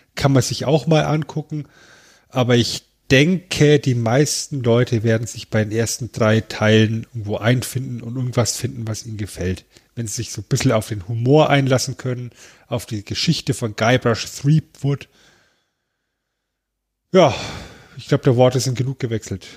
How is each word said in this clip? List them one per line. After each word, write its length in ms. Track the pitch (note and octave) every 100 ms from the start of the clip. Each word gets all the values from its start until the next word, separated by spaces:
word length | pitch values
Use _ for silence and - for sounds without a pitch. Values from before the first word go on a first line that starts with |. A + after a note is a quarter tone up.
| _
Kann 180 | - C#3
man 100 | C3+
sich 220 | - -
auch 220 | - D3+ D#3+
mal 180 | D#3
angucken. 640 | D3 D3+ - D#3 - D3+ C#3 _ _ - _ _ _
Aber 280 | B2+ A#2+ A#2+
ich 280 | A2+ - _ _ -
denke, 680 | C3 D3+ F#3 - - D3 D3
die 160 | C#3
meisten 680 | A#2+ A2+ B2+ D3 - - C#3+
Leute 400 | A#2 A#2 B2 A#2
werden 240 | A2+ A2+ A#2+
sich 240 | A2+ -
bei 120 | A2
den 100 | G#2+
ersten 380 | A2 A2+ - A#2
drei 280 | - A2 A2
Teilen 680 | - - G#2+ A2 A2 A2+ -
irgendwo 240 | A#2 G#2 G#2
einfinden 640 | A2+ B2 - - C3 A#2+
und 160 | A#2 B2+
irgendwas 400 | B2 A#2+ A2+ -
finden, 320 | A#2 C3 A2+
was 160 | G#2+ A2+
ihnen 120 | G#2+
gefällt. 460 | G#2 - F2 F#2 - _ _
Wenn 120 | - A2+
sie 80 |
sich 180 | - A2
so 80 | -
ein 60 | -
bisschen 240 | C3+ C3+
auf 160 | A2+ -
den 180 | G#2 F2+
Humor 440 | A2+ B2 D3+ D3+
einlassen 480 | C#3 C3 C3 - A#2+
können, 320 | B2+ B2 B2 - - _ -
auf 180 | A#2+ -
die 180 | G#2
Geschichte 480 | - G#2+ - C#3+ -
von 240 | B2 A#2 G#2
Guybrush 480 | A2 B2+ A#2+ A2 - -
Threepwood. 680 | C#3 D#3 - - C#3 C#3 - _ _ _ _ _ _ _ _ _ _ _ _ _ _ _ _ _ _ _ _
Ja, 220 | F#3 D3+ - - - - - - -
ich 120 | -
glaub, 140 | C#3+
der 140 | D3 A#2+
Worte 240 | B2+ C3
sind 180 | C3 A#2+
genug 200 | B2 C3+
gewechselt. 480 | A#2+ A2+ - F#2+ -